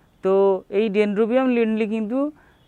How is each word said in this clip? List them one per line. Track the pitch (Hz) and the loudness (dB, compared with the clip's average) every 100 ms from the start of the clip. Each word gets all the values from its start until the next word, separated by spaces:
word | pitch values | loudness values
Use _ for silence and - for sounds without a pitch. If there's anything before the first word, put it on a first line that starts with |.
| _ _ | _ _
তো | 190 196 196 190 - | 0 2 2 0 -2
এই | 196 220 | -2 0
ডেনড্রোবিয়াম | 202 208 202 220 254 262 | 0 0 0 0 2 2
লিন্ডলি | 240 220 220 220 | 0 0 -2 -2
কিন্তু | 220 214 262 294 - _ _ | -4 -4 -4 -4 -8 _ _